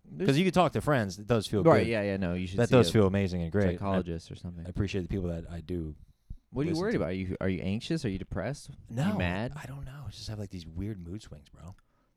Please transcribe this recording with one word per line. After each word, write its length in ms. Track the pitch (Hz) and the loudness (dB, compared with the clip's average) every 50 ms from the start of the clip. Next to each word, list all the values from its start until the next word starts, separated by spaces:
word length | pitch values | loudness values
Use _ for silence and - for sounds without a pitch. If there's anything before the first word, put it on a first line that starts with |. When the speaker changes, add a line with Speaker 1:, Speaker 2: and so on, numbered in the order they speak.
| - - | -20 -14
Speaker 1:
There's 200 | - 147 185 196 | -8 -2 2 2
Speaker 2:
'Cause 80 | 135 | 4
you 60 | 147 190 | 4 4
can 80 | 185 - | 4 6
talk 180 | 180 175 143 - | 4 4 4 2
to 80 | 117 | 0
friends. 380 | - 147 151 127 107 95 87 101 | 0 2 2 2 2 0 -4 -4
It 80 | 107 | 0
does 200 | 101 123 113 98 | 0 2 2 2
feel 160 | - - 104 123 | 2 2 4 6
Speaker 1:
Right, 200 | 165 147 123 95 | 6 6 6 6
Speaker 2:
good. 40 | 113 | 2
Speaker 1:
yeah, 100 | 117 107 | 0 0
yeah, 160 | 101 101 98 | 0 0 0
no, 160 | 98 98 85 87 | 0 0 0 -2
you 140 | 92 92 | -2 -4
should 120 | 90 95 101 | -2 0 2
Speaker 2:
That 100 | 120 - | 4 6
Speaker 1:
see 60 | 135 | 8
Speaker 2:
does 140 | 123 113 - | 8 8 8
Speaker 1:
a 20 | - | 8
Speaker 2:
feel 140 | 113 101 | 6 6
amazing 340 | 95 95 101 98 90 90 90 85 | 6 6 4 2 2 0 -2 -2
and 80 | 80 | 0
great. 160 | 80 101 101 | 2 2 4
I 40 | 92 87 | 2 2
Speaker 1:
psychologist 580 | 90 101 98 95 92 87 87 82 82 - - | 0 0 0 0 0 0 -2 -4 -8 -8 -12
or 40 | - | -14
something. 300 | - - 87 87 85 82 | -12 -12 -12 -12 -12 -10
Speaker 2:
I 40 | 90 | -6
appreciate 320 | 90 - 107 95 - 101 | -4 -2 -2 0 -2 -2
the 60 | 87 82 | -2 -2
people 200 | 104 98 90 87 | -2 -2 -2 -2
that 160 | 85 85 80 71 | -4 -6 -8 -10
I 80 | 85 85 | -10 -10
do 340 | 80 76 90 87 80 78 76 - - - _ _ _ - - - _ _ | -8 -6 -6 -4 -6 -6 -8 -12 -16 -20 _ _ _ -16 -16 -16 _ _
Speaker 1:
What 100 | - 123 | -6 -4
are 40 | 147 | -2
you 60 | 170 | -2
Speaker 2:
listen 100 | 160 160 | -2 -2
Speaker 1:
worried 100 | 185 214 233 | -2 0 0
Speaker 2:
to. 40 | |
Speaker 1:
about? 120 | 139 87 80 | 0 -2 -2
Are 40 | 92 | -2
you, 240 | 95 95 92 - - | -4 -4 -4 -4 -2
are 80 | - 95 | -2 -2
you 100 | 95 85 | -2 0
anxious? 440 | 57 92 98 113 - - 165 165 - | -2 -2 -2 -2 -2 -4 -4 -2 -2
Are 40 | 110 | -4
you 80 | 95 | -4
depressed? 520 | 90 95 - - 98 87 117 139 - - - | -4 -6 -6 -6 -6 -4 -4 -6 -8 -12 -16
Are 40 | 135 - - - | -18 -18 -14 -8
you 60 | 117 | -4
Speaker 2:
No, 220 | 117 147 202 208 | -2 0 0 0
Speaker 1:
mad? 360 | 190 90 87 90 98 113 131 139 151 | 0 0 -2 -2 -2 -4 -6 -8 -10
Speaker 2:
I 40 | - | -12
don't 180 | 123 135 139 135 | -12 -12 -12 -14
know. 180 | 131 131 147 139 | -14 -14 -14 -12
I 20 | 104 | -12
just 160 | - - 107 113 | -12 -12 -10 -10
have, 100 | 110 104 | -8 -8
like, 100 | 104 92 | -8 -10
these 160 | - 90 80 | -10 -12 -12
weird 400 | 82 80 90 95 107 110 95 85 | -10 -8 -6 -6 -6 -6 -8 -10
mood 160 | 85 92 107 | -10 -10 -12
swings, 280 | - - 78 73 69 - | -12 -14 -20 -20 -20 -20
bro. 260 | - - - 85 95 - _ _ _ _ _ _ _ | -20 -18 -18 -18 -18 -18 _ _ _ _ _ _ _